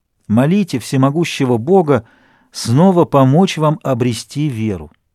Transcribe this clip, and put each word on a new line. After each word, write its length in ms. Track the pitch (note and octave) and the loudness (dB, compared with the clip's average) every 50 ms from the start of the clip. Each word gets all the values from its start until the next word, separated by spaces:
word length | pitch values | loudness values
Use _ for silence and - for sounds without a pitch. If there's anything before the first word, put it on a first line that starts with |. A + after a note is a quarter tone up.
| _ _ _ _ _ - | _ _ _ _ _ -4
молите 520 | G#2 A#2 C3+ D3+ F3+ G#3 G3+ E3+ - B2 | 0 0 2 2 2 0 0 -2 -4 -6
всемогущего 760 | - - - C3+ C3 C#3 C#3+ E3+ E3+ - - - C#3 B2 B2 A2+ | -6 -4 -2 0 0 0 0 -2 -4 -4 -4 -2 -2 -2 -2 -2
Бога 500 | A2+ D3 F#3+ F#3+ F3 C#3+ C#3 B2 A#2 _ _ _ _ _ _ _ _ _ | 0 2 2 2 2 2 0 -2 -2 _ _ _ _ _ _ _ _ _
снова 520 | - - - A2+ A#2 C#3 F3+ G3 F#3 F3 D#3 | -16 -10 -4 -2 2 4 4 4 4 2 2
помочь 540 | - - C#3 C3+ C3 C3+ E3 F#3+ F3+ - D#3+ | 2 2 2 4 4 4 4 2 2 0 -2
вам 220 | D#3 D3+ D3+ - - | -2 -2 -2 -2 -4
обрести 640 | C#3 C3+ A#2 B2 B2 A#2 A2+ - - - C#3 D3+ D3+ | -4 -2 -2 -2 -2 -2 -4 -8 -10 -8 -6 -6 -4
веру. 440 | B2 A2 A2 G#2+ G2 E2+ D#2 D2 _ _ _ _ _ | -4 -4 -4 -4 -4 -6 -10 -14 _ _ _ _ _